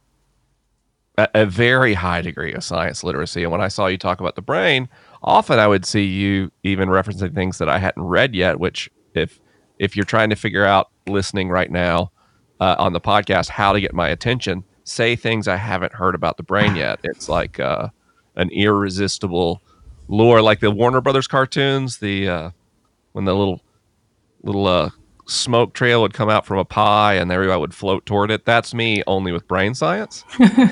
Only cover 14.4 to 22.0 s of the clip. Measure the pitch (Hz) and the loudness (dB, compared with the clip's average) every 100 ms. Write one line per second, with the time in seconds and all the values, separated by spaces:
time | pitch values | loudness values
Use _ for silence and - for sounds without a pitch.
14.4 | 101 90 - _ - - 117 117 113 113 | -4 -6 -10 _ -14 -2 0 0 -2 -2
15.4 | 104 92 110 95 92 110 92 87 80 - | -2 -4 -2 -4 -4 -2 -2 0 -4 -4
16.4 | 82 98 104 92 64 50 - - - 82 | -2 0 2 0 -4 -4 -8 -10 -4 -4
17.4 | - - 67 76 110 - _ _ _ - | -4 -6 -4 -4 -6 -12 _ _ _ -6
18.4 | 90 - 101 101 101 92 98 - 98 87 | -4 0 2 2 0 -2 -4 -4 -4 -2
19.4 | 87 87 _ _ - - - 101 117 117 | -2 -2 _ _ -20 -20 -4 4 6 6
20.4 | 107 104 107 101 120 131 131 135 131 135 | 6 4 2 2 2 2 0 0 0 -2
21.4 | 131 - 139 135 131 117 | 0 0 0 0 -4 -6